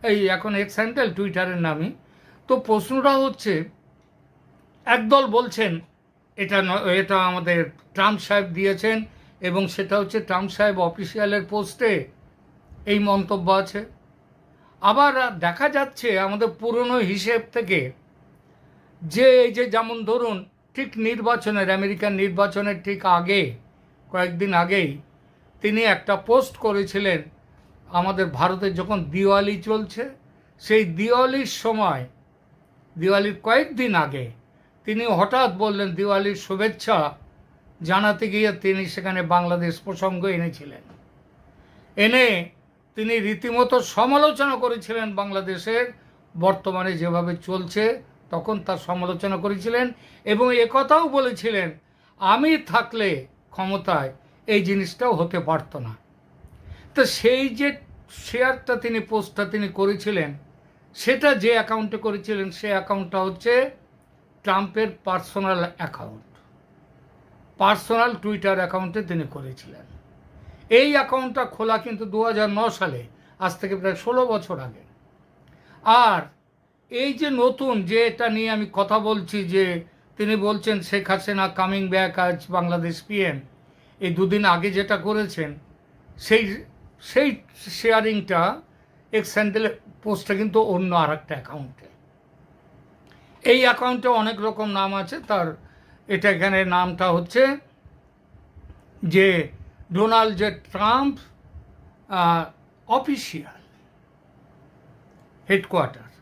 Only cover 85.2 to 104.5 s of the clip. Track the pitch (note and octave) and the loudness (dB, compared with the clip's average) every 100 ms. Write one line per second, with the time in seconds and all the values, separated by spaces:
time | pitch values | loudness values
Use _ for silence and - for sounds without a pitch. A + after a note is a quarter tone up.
85.2 | G3+ E3+ D3+ D3 - - _ _ _ - | -4 -6 -8 -10 -20 -20 _ _ _ -18
86.2 | - A3 G#3 A3+ - - - _ - B3 | 2 2 2 -6 -12 -20 -20 _ -2 2
87.2 | C#4+ A#3 - - - - A3+ A3 A3 G#3 | 2 0 -10 -20 -14 -4 2 4 4 -2
88.2 | - F3 F3 C#4+ - _ _ _ _ A3 | 0 2 2 -2 -12 _ _ _ _ -4
89.2 | G#3 - G#3 G3+ A3 A3 - - G#3+ G3 | -2 0 0 0 -2 -4 -18 -12 -4 -4
90.2 | - G3 G#3+ G3+ A3 F3+ F#3 F3 D3+ D3+ | -2 -2 2 2 2 0 0 2 0 -2
91.2 | - C#3+ - D3 C3 - - _ _ _ | -6 -12 -10 -14 -14 -18 -20 _ _ _
92.2 | _ _ _ _ _ - _ _ _ - | _ _ _ _ _ -20 _ _ _ -20
93.2 | _ - - B3 B3+ A#3+ B3 B3 B3 A#3+ | _ -4 4 6 6 4 0 0 2 2
94.2 | G#3+ G#3 G#3+ G#3+ G#3+ G3 G3 G3 F3 D4+ | 0 -2 -6 -4 -4 -2 -2 -4 -6 -10
95.2 | - G#3 E3+ D3+ - - _ - - F#3+ | -2 0 0 -6 -18 -20 _ -20 -6 0
96.2 | G3+ F3+ F#3+ F#3+ F#3 F3+ F3+ F3 F#3 E3+ | 2 2 2 0 2 0 0 0 0 0
97.2 | E3+ A#3 C4+ C#4 - _ - - _ _ | 0 2 2 2 -10 _ -20 -20 _ _
98.2 | _ - - - - - _ - F3 F3 | _ -20 -20 -20 -20 -20 _ -8 0 4
99.2 | G3 F3+ D3 - - _ - F3 A3 A3+ | 4 4 -2 -8 -20 _ -6 0 4 4
100.2 | A3 F#3 G#3 - - F#3 G#3 B3 C#4 C#4 | 4 0 -2 -4 -12 -2 2 2 0 -4
101.2 | - - - - - - - _ _ F#3+ | -12 -20 -20 -20 -20 -20 -20 _ _ 0
102.2 | F3 E3 D#3+ _ _ _ - B3 C4 C4+ | 2 2 -2 _ _ _ -2 0 0 -6
103.2 | - D#3+ - - _ _ _ _ _ _ | -6 -12 -14 -20 _ _ _ _ _ _
104.2 | _ _ _ | _ _ _